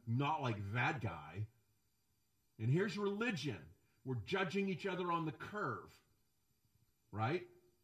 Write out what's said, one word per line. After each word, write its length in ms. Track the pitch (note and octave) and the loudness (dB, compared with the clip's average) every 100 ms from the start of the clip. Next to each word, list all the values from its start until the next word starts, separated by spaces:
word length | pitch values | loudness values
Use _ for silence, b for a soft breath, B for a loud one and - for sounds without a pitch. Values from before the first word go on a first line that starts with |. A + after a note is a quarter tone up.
| - | 0
not 380 | A#2+ C#3+ D#3 | 2 2 2
like 280 | C3 G#2 G2 | 0 -2 -2
that 280 | A#2 C3+ D3+ | 2 2 2
guy." 460 | G#2 E2 - F2+ G#2+ _ _ _ _ _ _ _ _ _ _ - | -2 -4 -8 -6 -6 _ _ _ _ _ _ _ _ _ _ -4
And 100 | A2 | 2
here's 260 | D#3 G#3 G3+ | 4 4 2
religion. 800 | G3+ G3+ A#3+ F3+ C#3+ F#2+ D2 - b b | 0 2 0 0 -2 -4 -10 -20 b b
We're 120 | C3 B2 - | -4 -4 0
judging 440 | F#3+ F#3 G3 G3 | 0 2 2 0
each 160 | F3 G3 | 0 -2
other 260 | F3+ F3+ | -2 0
on 140 | E3+ D#3 | 2 0
the 60 | |
curve, 680 | - - G#3 E3 G#2 - - _ _ _ _ _ _ _ _ _ _ - | -4 -6 -4 -2 -4 -10 -20 _ _ _ _ _ _ _ _ _ _ -10
right? 380 | G2+ A2+ F3 - - _ _ | 0 0 0 -4 -18 _ _